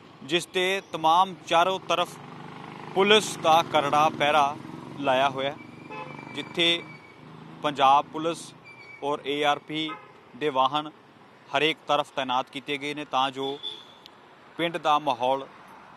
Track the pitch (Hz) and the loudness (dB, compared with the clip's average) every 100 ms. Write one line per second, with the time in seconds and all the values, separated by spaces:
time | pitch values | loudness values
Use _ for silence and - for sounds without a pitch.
0 | - - 135 170 - 185 180 196 190 165 | -20 -18 -4 -2 -2 -2 0 -2 -4 0
1 | 160 170 190 160 - 170 180 190 - 170 | 4 4 4 -2 0 2 2 0 -2 0
2 | 175 - - - - - - - - 185 | -2 -6 -18 -16 -16 -16 -16 -16 -4 0
3 | 202 214 - - 165 160 151 151 143 147 | 6 4 4 0 4 4 4 0 2 4
4 | 156 151 147 151 139 151 - - - - | 2 2 2 4 2 -2 -12 -16 -14 -4
5 | 139 131 139 135 135 151 - - - - | 0 2 2 0 -6 -8 -14 -18 -16 -14
6 | - - - 143 143 175 170 170 - - | -14 -14 -12 -12 -8 0 2 2 -4 -18
7 | - - - - - - 151 139 135 139 | -20 -20 -20 -20 -18 -6 -4 4 6 6
8 | 147 156 160 160 - - - - - - | 4 -4 -4 -4 -10 -18 -20 -20 -20 -8
9 | 143 151 135 143 147 147 - 156 156 151 | -4 -4 -4 0 0 0 -4 -6 -6 -8
10 | - - - 123 147 131 123 147 151 - | -14 -20 -20 -4 0 2 2 2 -4 -12
11 | - - - - - 139 156 147 - 147 | -20 -20 -20 -20 -4 0 2 0 0 0
12 | 143 - 131 127 131 143 123 143 143 147 | 0 -6 -2 -2 -2 -8 -8 -6 -6 -8
13 | 147 131 135 131 135 143 - - - - | -4 0 0 -2 -6 -8 -10 -12 -16 -20
14 | - - - - - - 170 165 151 147 | -20 -20 -20 -20 -16 -6 -4 -2 2 2
15 | 147 120 127 135 135 - - - - | 2 -2 0 -2 -4 -16 -20 -20 -20